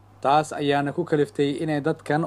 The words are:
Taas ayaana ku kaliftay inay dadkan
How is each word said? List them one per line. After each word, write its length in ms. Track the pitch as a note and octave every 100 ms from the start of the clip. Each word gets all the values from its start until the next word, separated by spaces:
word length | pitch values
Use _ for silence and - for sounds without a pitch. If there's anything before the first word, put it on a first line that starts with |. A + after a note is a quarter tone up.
| - -
Taas 320 | C3 D3 D3+
ayaana 400 | - C#3+ C#3+ C#3+
ku 80 | C#3
kaliftay 540 | E3 D3+ C#3+ - C#3+ D3 D#3+
inay 160 | D3
dadkan 400 | D3 D#3+ - D3+